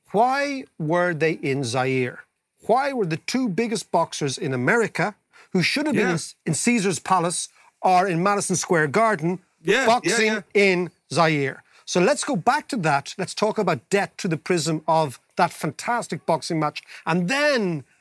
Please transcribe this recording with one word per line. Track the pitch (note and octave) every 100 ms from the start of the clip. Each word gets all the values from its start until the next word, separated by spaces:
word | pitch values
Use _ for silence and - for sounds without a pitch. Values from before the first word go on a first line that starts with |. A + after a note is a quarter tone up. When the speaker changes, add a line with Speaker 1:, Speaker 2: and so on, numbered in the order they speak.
| _
Speaker 1:
why | G3 B3 C4+ C#4+ C4+ - -
were | D3+ F3 F3+
they | D#3 D#3+
in | E3+ D3 C3+
Zaire? | A#2+ C3 C3 C3 B2 - - _ _ _ -
Why | A#3+ C#4+
were | B3+ F3+
the | E3
two | - B3+ B3+
biggest | E3+ A#3 G#3+ -
boxers | F3 - - C#3+ -
in | D#3+
America, | C3 B2+ A#3 G3+ - F#3 - _ - -
who | F#3+
should | D#3 C4+ D#4
have |
been | G#3+ F#3+
Speaker 2:
Yeah. |
Speaker 1:
in, | E3+ - - G3
in |
Caesar's | D3 - A#3+ F#3+ E3
Palace | - F#3 E3+ F3 - _ - -
or | F#3 F3+ G3
in | E3
Madison | F#3+ G3+ - E3
Square | - E3+ D3+
Garden, | G3 A3+ F#3+ E3 F3+ _ _
Speaker 2:
Yeah, | D#3+ A#3+
yeah, | A#3+
Speaker 1:
boxing | A#3+ - A3+ A3
Speaker 2:
yeah. | G#3+ -
Speaker 1:
in | G#3 G3+ F3+ E3+ _ -
Zaire? | C#3 E3 D3+ C3+ - _ _
So | - F3+
let's | G3 D4
go | - A3
back | A#3+ D4 -
to | B3
that. | D#3+ C#3 - -
Let's | F3+
talk | - G#3+ A3
about | F#3 C#3 -
debt | G3+ F3+ -
to | G3
the | D#3
prism | - F3+ E3 D#3 -
of | D#3+ D3+ - _ -
that | F3
fantastic | - D#3+ - - A#3+ F3+ D#3+ -
boxing | D#3+ - E3
match. | D3+ - - - -
And | F3 F3
then | C4+ D4 C4 F#3 D#3 - _